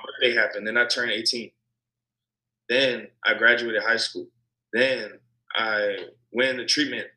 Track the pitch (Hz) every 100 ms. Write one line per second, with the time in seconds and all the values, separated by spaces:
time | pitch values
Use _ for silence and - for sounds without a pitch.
0 | - - 127 117 104 101 110 120 123 131
1 | 120 107 117 120 107 _ _ _ _ _
2 | _ _ _ _ _ _ - 127 135 117
3 | - _ 113 107 117 120 120 107 110 113
4 | - 90 - _ _ _ _ 110 131 123
5 | 107 - _ _ - - 113 107 104 95
6 | 85 - _ 110 131 127 117 147 139 117
7 | 95